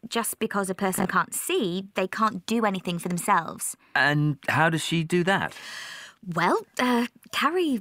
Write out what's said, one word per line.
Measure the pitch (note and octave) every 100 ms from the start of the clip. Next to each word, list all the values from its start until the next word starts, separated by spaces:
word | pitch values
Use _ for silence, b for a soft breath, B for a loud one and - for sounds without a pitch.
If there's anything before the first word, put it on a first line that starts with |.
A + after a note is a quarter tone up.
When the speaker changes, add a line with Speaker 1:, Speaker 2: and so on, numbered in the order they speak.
| A3+
Speaker 1:
just | A#3 A3 -
because | A3+ G3+ F#3+
a | F#3
person | F#3+ F3+ F#3+
can't | F#3 E3 -
see, | - F4+ G3+ F3+ G3
they | - F#3+
can't | - A3 F#3 -
do | A3+ A3
anything | F#3+ - F3
for | F3+
themselves. | F3 - F#3+ D#3+ - - - b -
Speaker 2:
And | C3+ D3 D3+ C#3+ -
how | B2+ D#3+
does | D#3+ -
she | E3
do | D#3+ F3+ F3
that? | F#3+ D3 B B B B B B B F#3 E3+
Speaker 1:
Well, | E3+ F#4+ - -
uh, | B3 A#3+ A#3+ _ -
Carrie | - C4 F4+ E4 A#3+